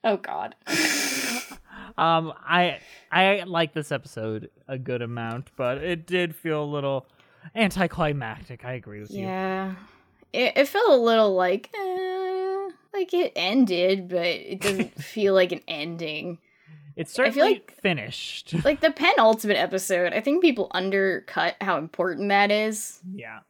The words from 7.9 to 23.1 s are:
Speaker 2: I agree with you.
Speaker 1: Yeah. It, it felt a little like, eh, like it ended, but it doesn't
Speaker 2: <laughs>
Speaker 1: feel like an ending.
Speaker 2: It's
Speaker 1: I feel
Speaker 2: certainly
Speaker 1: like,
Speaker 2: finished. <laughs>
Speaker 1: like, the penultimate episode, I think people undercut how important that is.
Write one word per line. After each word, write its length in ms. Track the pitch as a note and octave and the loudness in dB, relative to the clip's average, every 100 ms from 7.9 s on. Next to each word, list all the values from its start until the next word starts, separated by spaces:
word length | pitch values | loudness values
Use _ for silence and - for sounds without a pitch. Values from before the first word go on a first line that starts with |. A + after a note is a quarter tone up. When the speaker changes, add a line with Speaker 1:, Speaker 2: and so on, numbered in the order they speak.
| - D#3 D3 A2+ A2 - B2 | 0 -2 0 -6 -10 -16 -14
Speaker 2:
I 100 | B2 | -10
agree 260 | B2+ G#2+ G#2 | -12 -12 -14
with 100 | G#3 | -10
you. 120 | G3+ | -8
Speaker 1:
Yeah. 520 | F#3+ F#3 F#3 F#3+ F#3+ F#3 - _ _ _ _ | -6 -4 -4 -4 -6 -10 -16 _ _ _ _
It, 200 | - B3 - | -2 0 2
it 120 | C#4 | 2
felt 240 | G4 A4+ | 4 6
a 40 | C4+ | 6
little 320 | A#3 A3+ G#3+ | 6 6 6
like, 360 | F#3 F3+ G3 - | 4 2 0 -4
eh, 920 | G#4+ F#4+ F#4 F#4 F#4 F#4 F#4+ F#4+ F#4+ G4 - _ | -8 -4 -4 -4 -4 -4 -4 -4 -4 -6 -12 _
like 200 | G4+ F4+ | -6 0
it 180 | F4 E4+ | 0 0
ended, 760 | - F3+ B3 A#3 F3 F3+ G3 F3+ | -2 0 4 4 4 2 2 0
but 180 | F3 F3 | -2 0
it 340 | D#3 - F#3+ | -2 -6 -4
doesn't 340 | G#3 G3 G#3+ | -2 -2 -4
Speaker 2:
<laughs> 80 | - | -6
Speaker 1:
feel 320 | C#3+ - G2+ | -12 0 4
like 160 | F#3 F3+ | 4 4
an 120 | F3+ - | 0 -8
ending. 720 | D#3+ D#3 E3 D#3+ D3+ E3 E3+ _ _ _ - - | -8 -8 -8 -8 -8 -10 -12 _ _ _ -20 -20
Speaker 2:
It's 240 | - D#3 - | -12 -8 0
Speaker 1:
I 60 | |
feel 80 | C4+ | 0
Speaker 2:
certainly 180 | B3+ F4+ | 4 4
Speaker 1:
like, 260 | G4+ - - | 4 -2 -4
Speaker 2:
finished. 720 | G3 D#3 G2+ - - - - D#3+ | -2 -2 -4 -10 -10 -12 -6 0
<laughs> 60 | |
Speaker 1:
like, 160 | C#4 D4 | 2 4
the 120 | D#4+ | 2
penultimate 640 | D4 F4 - A3 A3+ G#3+ F3+ | 2 2 6 6 6 2 2
episode, 560 | E3+ F#3+ - F#3 F3+ | 2 -2 0 0 2
I 80 | - | 0
think 200 | C4+ D#4 | 0 4
people 280 | F4 A#3+ F#3+ | 4 4 -2
undercut 840 | F#3 F#3+ G3 F#3+ E3+ - - E3+ - | -2 0 2 2 0 -4 -2 -2 -2
how 180 | G3 E3 | -2 -2
important 500 | D#3+ - F#3 F3 G3+ | -4 -4 -2 -2 0
that 240 | G3+ G3+ | 2 4
is. 480 | G#3 G#3+ G#3+ - - F3+ | 2 0 -4 -10 -14 -14